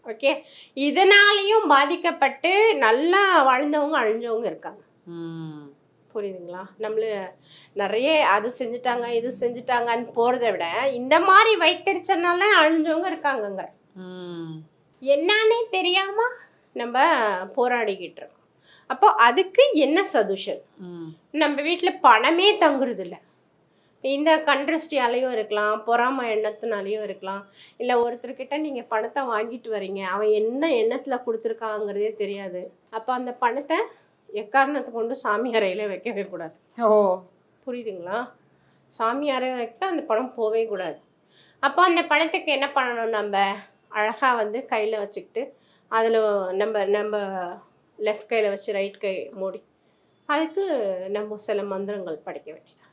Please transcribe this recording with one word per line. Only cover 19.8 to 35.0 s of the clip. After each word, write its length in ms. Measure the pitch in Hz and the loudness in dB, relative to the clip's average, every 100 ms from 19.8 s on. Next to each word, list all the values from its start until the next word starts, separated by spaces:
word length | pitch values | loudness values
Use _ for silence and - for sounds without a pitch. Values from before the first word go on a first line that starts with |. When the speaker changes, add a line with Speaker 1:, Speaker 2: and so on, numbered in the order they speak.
| 269 330 370 | 2 2 2
Speaker 1:
சொல்யூஷன்? 480 | 269 196 190 - - _ _ | 0 0 -4 -6 -8 _ _
Speaker 2:
ம். 280 | 180 175 160 160 _ | -16 -14 -14 -16 _
Speaker 1:
நம்ம 320 | 294 294 277 | 0 0 0
வீட்ல 280 | 294 349 370 | -4 -2 -2
பணமே 680 | 370 269 220 262 330 392 - | 4 6 6 4 4 2 4
தங்குறது 400 | 320 277 254 190 | 2 2 -2 -4
இல்ல. 220 | 175 170 _ _ _ _ _ _ _ _ | -10 -14 _ _ _ _ _ _ _ _
இந்த 420 | 269 277 302 311 | -4 0 2 4
கண் 220 | 311 269 | 4 0
திருஷ்டியாலையும் 680 | 285 330 320 285 240 247 262 | 0 -4 -2 -2 0 0 -2
இருக்கலாம், 540 | 233 214 208 208 220 | -4 -4 -2 0 -2
பொறாமை 520 | 220 240 247 269 233 214 | 0 2 2 0 -2 -2
எண்ணத்தினாலையும் 680 | 214 214 233 208 196 214 | -2 -6 -6 -6 -6 -6
இருக்கலாம். 440 | 208 185 190 196 202 _ - _ | -8 -10 -10 -10 -12 _ -20 _
இல்ல 340 | 247 240 233 | -2 0 0
ஒருத்தர்கிட்ட 480 | 240 240 262 262 294 | -6 -14 -14 -8 -6
நீங்க 240 | 311 254 | -6 -8
பணத்தை 400 | 240 220 226 285 | -4 -4 -4 -6
வாங்கிட்டு 460 | 254 214 233 240 233 | -4 -4 -4 -10 -8
வர்றீங்க, 380 | 214 190 196 190 | -8 -6 -8 -6
அவன் 220 | 196 214 | -2 0
என்ன 400 | 214 220 254 330 | 2 0 -2 0
எண்ணத்துல 540 | 247 226 262 277 247 247 | 2 0 -2 -4 -6 -4
கொடுத்துருக்காங்கிறதே 920 | 220 226 226 220 214 208 202 214 214 | -6 -6 -6 -6 -6 -6 -4 -4 -4
தெரியாது. 560 | 202 202 196 180 185 _ _ | -8 -6 -10 -10 -12 _ _
அப்ப 220 | 226 226 | -10 -4
அந்த 200 | 254 247 | -4 -6
பணத்தை 440 | 240 240 254 294 330 440 - _ _ - | -2 -2 -2 -2 -2 -2 -10 _ _ -12
எக்காரணத்தை 580 | 208 214 269 269 285 254 | -10 0 2 2 0 -6
கொண்டு 260 | 233 | -6